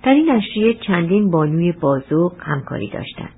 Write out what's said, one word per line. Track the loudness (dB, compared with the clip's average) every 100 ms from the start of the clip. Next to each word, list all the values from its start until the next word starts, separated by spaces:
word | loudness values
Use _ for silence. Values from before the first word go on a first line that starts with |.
در | 4
این | 4 4
نشریه | 2 0 0 0
چندین | 0 0 0 2 2 2
بانوی | 2 2 2 0
بازوق | 0 0 0 0 0 0 -4
همکاری | -6 -6 -6 -8 -8
داشتند | -10 -12 -12 -14